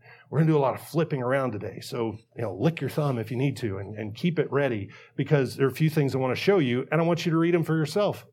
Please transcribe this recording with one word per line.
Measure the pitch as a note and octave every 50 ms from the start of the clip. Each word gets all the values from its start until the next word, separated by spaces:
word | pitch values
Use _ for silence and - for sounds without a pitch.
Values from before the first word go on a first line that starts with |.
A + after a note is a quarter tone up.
| - - - - - -
we're | - C#3+
gonna | E3 D#3
do | D#3 D3
a |
lot | C#3+ B2 G#2
of | - - -
flipping | - E3+ D#3+ E3 D3+ C3
around | A#2+ B2 C3+ C#3 C3 B2
today. | G#2 G#2 G#2+ F#2 - -
So, | - - B2+ B2 A2+ A2+ G#2 - _ _ -
you | -
know, | A#2 G#2 F2+
lick | F#2+ B2 E3 E3 -
your | C#3 B2
thumb | - D#3 D3 C#3+ B2+ A#2
if | G#2+ -
you | B2
need | A#2 C#3 C#3 A2+ -
to | B2 G2+ G2 G2+
and, | G2+ G2+ A2
and | G#2+ A2 G#2 G#2+
keep | - - F3 D#3+ D#3+
it | C3+ -
ready | C#3 C#3+ C#3+ C3 A2+ G#2 F#2+ - - - - - _
because | - C#3 C#3+ D#3 C#3+ B2+ A#2+ G#2+
there | - C3+
are | C3
a | B2+
few | - D#3 D#3
things | D#3 D#3+ C#3+ C3 B2+
I | C3
wanna | C3 B2+ A#2
show | - - F#3+ G3+ F#3
you | C#3+ A#2+ A#2+ C#3 - -
and | D3+ E3
I | E3
want | E3+ F3 E3+ E3+
you | F3
to | D#3+ E3
read | E3 F3 F3
them | E3+
for | D3+ - D#3+
yourself | D#3+ D3+ D3 - G#3 G#3 E3+ A2+ - - -